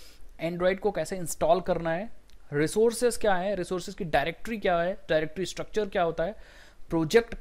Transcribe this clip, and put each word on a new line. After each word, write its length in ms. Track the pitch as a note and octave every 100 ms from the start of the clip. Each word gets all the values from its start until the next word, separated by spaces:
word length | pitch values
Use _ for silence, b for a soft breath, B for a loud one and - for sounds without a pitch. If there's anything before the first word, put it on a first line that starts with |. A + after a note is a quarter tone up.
| B B B - D#3+
Android 340 | F3 F#3 F#3+
को 120 | G#3+
कैसे 260 | F#3 D#3+ F#3+
install 440 | D#3+ - D#3 F3+
करना 300 | F3+ E3+ E3
है, 180 | E3 A#3 - - - -
resources 640 | C#3+ D3+ G#3+ A#3 A3+ A#3+ A3+
क्या 180 | G#3+ F3+
है, 200 | F#3+ F#3+
resources 400 | E3+ F#3 G#3 F#3+
की 80 | F3
directory 520 | C#3+ D3 E3+ - A3+
क्या 200 | G3+ E3+
है, 140 | F3 G3+ -
directory 360 | D#3 D#3+ - F3
structure 420 | - - G#3 G3+
क्या 160 | G3+
होता 200 | E3+ D#3+
है, 120 | E3+ A3+ B B B B -
project 460 | E3 D#3+ A3 A3+ -